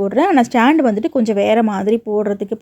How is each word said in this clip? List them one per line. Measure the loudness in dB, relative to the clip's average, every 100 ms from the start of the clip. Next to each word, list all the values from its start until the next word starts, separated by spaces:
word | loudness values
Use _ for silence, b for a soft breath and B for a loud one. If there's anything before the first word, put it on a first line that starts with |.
போடுறேன். | -2 0 2
ஆனா | 2 2
ஸ்டாண்ட் | 2 2 2 2
வந்துட்டு | 0 -2 -2
கொஞ்சம் | 0 0
வேற | 2 2 0
மாதிரி | -2 -2 -2 -2
போடுறதுக்கு | -4 -2 -4 -6 -6